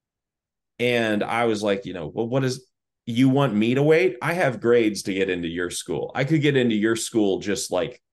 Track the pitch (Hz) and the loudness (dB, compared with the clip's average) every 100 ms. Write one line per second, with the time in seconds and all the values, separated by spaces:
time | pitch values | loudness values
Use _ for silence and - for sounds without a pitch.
0 | _ _ _ _ _ _ _ - 120 120 | _ _ _ _ _ _ _ -4 0 2
1 | 113 107 98 113 117 107 104 98 90 90 | 0 0 -2 0 0 0 0 -2 -4 -10
2 | 76 85 117 131 135 131 - _ _ _ | -8 -6 -4 -2 -2 -4 -12 _ _ _
3 | - 117 135 131 139 104 113 127 147 160 | -6 2 4 4 2 2 2 2 4 4
4 | 185 180 143 175 151 107 117 120 110 98 | 2 -2 -4 -2 -2 0 2 4 4 0
5 | - 95 92 90 85 85 87 - - 78 | -4 -2 -2 -2 -4 -6 -6 -6 -6 -6
6 | - - 143 160 143 135 120 107 110 113 | -6 -4 0 2 2 2 2 0 0 -2
7 | - 113 101 90 90 95 - 90 80 - | -2 0 0 0 -2 -4 -4 -4 -4 -8
8 | _ | _